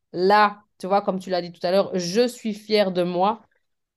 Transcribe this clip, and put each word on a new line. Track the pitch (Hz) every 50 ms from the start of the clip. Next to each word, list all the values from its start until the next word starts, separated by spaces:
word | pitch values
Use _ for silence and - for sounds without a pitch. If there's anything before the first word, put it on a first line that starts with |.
| _ _ -
là, | 165 180 190 208 208 208 202 202 - _ _ _ _
tu | - 185
vois, | 190 202
comme | 202 - 190 185
tu | 185 190
l'as | 180 175
dit | 175 175 175
tout | - -
à | 175
l'heure, | 180 196 190 - -
je | 190 175 170 180 220 247
suis | 240 240 - - 226 202
fière | 208 - - 214 208 202 190
de | 180 185 175
moi. » | 175 180 175 185 202 233 226 _ _ _ _ _ _ _ _ _ _ _